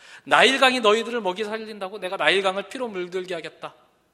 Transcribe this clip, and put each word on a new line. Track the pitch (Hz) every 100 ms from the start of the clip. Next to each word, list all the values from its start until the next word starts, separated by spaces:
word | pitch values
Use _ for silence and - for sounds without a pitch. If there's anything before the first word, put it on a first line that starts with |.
| - -
나일강이 | - 147 214 269 254 254
너희들을 | 214 220 226 240
먹이 | 190 180
살린다고? | 208 220 220 214 190 208
내가 | 180 190
나일강을 | 156 185 190 190 196
피로 | 262 247
물들게 | 190 180 185 180
하겠다. | 170 156 - 151 - _ _ _